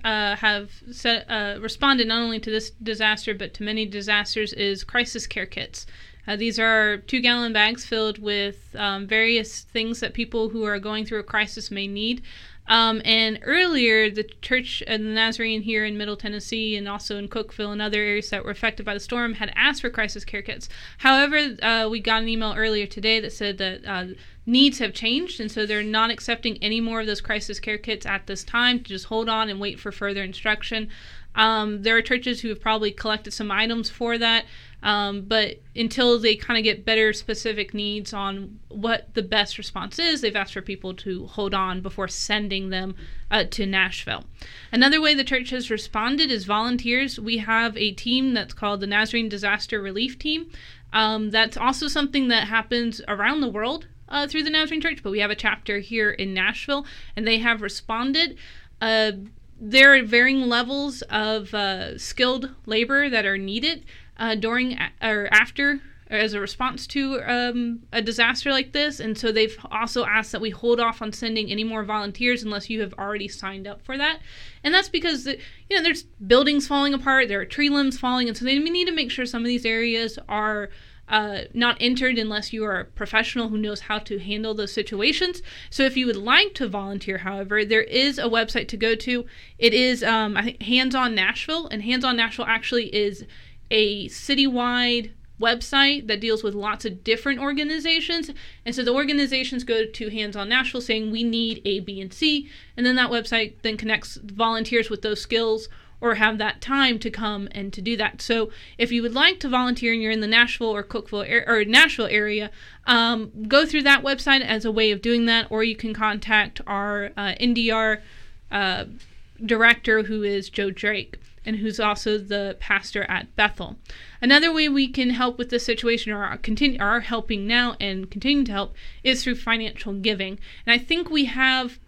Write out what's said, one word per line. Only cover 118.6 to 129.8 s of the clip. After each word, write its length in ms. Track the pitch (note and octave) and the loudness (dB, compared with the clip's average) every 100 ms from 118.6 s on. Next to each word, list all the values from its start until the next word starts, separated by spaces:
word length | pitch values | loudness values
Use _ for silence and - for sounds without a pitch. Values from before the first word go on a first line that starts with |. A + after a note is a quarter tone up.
| F#3+ G3 - - - - - - | 0 -2 -6 -12 -16 -18 -20 -10
director, 600 | A3 A3+ A#3 A#3 - A3 | -2 4 6 6 4 2
who 180 | G#3 G#3+ | 2 -2
is 280 | G3+ G3+ F#3+ | 0 -2 -4
Joe 200 | - G3 | -4 -4
Drake, 480 | F#3 G#3 G#3 - - - - G#3+ | -2 -4 -4 -6 -14 -18 -12 -6
and 100 | A3 | -4
who's 220 | A3 G#3+ | -4 0
also 380 | G#3 G#3 A3+ G#3+ | 0 0 0 -2
the 380 | G3 G3+ G3 F#3+ | -2 -4 -4 -6
pastor 440 | - G3+ - G#3 - | -2 -2 0 -4 -2
at 260 | F#3+ - - | -4 -4 2
Bethel. 420 | G#3 - F3 - - - - - | 2 2 -8 -12 -14 -16 -16 -2
Another 320 | A#3+ C#4+ E4 | 6 6 6
way 160 | D#4+ D4+ | 4 2
we 200 | C#4 C4+ | 4 2
can 220 | C4+ B3+ | 2 0
help 280 | A#3+ B3+ B3 | 2 0 -2
with 100 | B3 | -2
this 160 | A#3+ | -2
situation, 480 | A#3+ A3+ A#3+ A#3 A3 | 0 0 2 0 0
or 100 | G#3 | -4
are 120 | G3 - | -4 -4
continu-, 440 | - G#3+ C#4+ B3 | -2 2 4 4
are 200 | G3+ A#3 | 2 0
helping 460 | - A#3 A3 G#3 G3+ | 0 -4 -2 -4 0
now 300 | A#3+ B3 - | 2 2 -2
and 300 | G3+ F#3+ F#3+ | -4 -4 -6
continue 340 | G3+ B3+ C#4+ | -2 2 2
to 80 | A#3+ | 2
help, 220 | G3+ G3+ - - - | 0 -4 -6 -12 -2
is 200 | C4 B3+ | 2 2
through 120 | B3+ B3 | 0 -4
financial 580 | A#3 A3+ A3 - | 0 0 -2 -6